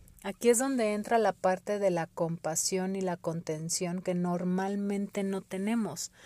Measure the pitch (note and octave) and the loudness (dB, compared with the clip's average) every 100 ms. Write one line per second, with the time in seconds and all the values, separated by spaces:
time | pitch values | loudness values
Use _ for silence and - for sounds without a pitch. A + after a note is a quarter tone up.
0 | - - G3 F#3+ A#3 A#3 C4+ C4 G#3+ G#3 | -20 -12 -10 0 4 4 4 2 2 0
1 | G#3 A#3 G3+ F#3 F#3+ F#3 - G#3 G3 E3+ | 2 4 4 2 2 0 0 0 2 2
2 | D#3+ - E3 E3 D#3+ D#3+ - F#3 F#3 G3 | -2 -2 -2 -2 -2 -2 0 0 -2 -2
3 | F#3 E3+ - E3 - D#3 E3 - F3 F3+ | -2 -2 -4 -4 -4 -4 -4 -2 -2 -2
4 | F3+ F3+ F3 F3 F3+ F#3 G3 G3+ G3+ G3+ | -2 0 0 0 0 0 0 -2 -2 -2
5 | G3+ G#3 G3 G3 - F#3+ G3+ A#3 G3 - | -2 -4 -2 -4 -6 -4 -2 0 -2 -4
6 | - - | -10 -12